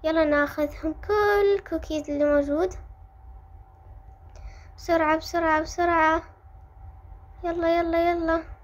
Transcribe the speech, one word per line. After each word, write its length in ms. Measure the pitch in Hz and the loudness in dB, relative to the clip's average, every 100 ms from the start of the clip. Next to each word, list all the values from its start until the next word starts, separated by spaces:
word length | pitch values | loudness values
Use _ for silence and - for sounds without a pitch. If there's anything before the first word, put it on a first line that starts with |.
يلا، 200 | 311 320 | 0 2
ناخذهم 680 | 302 294 285 - 294 - 320 | 4 2 0 0 -4 -2 -6
كل 600 | 311 - 415 415 403 403 392 | -6 0 2 4 4 4 2
الكوكيز 540 | - - - 311 294 | 0 -6 -4 -4 -2
اللي 160 | 285 294 | 0 4
موجود. 480 | 294 285 294 370 - - - - - - - - - - - - - - - - - - - - - | 4 2 0 -2 -4 -16 -20 -20 -20 -20 -20 -20 -20 -20 -20 -20 -20 -20 -20 -20 -18 -16 -18 -20 -14
بسرعة، 400 | - 330 311 320 | 0 2 4 0
بسرعة، 440 | - 339 330 311 | 0 -2 2 0
بسرعة. 600 | 320 - 349 330 311 320 - - - - - - - - - - - - | -2 0 2 4 4 2 -4 -20 -20 -20 -20 -20 -20 -20 -20 -20 -20 -8
يلا، 360 | 349 339 330 339 | -6 0 2 2
يلا، 320 | 339 330 339 | 2 2 2
يلا. 320 | 339 330 330 330 - | 2 0 0 -2 -18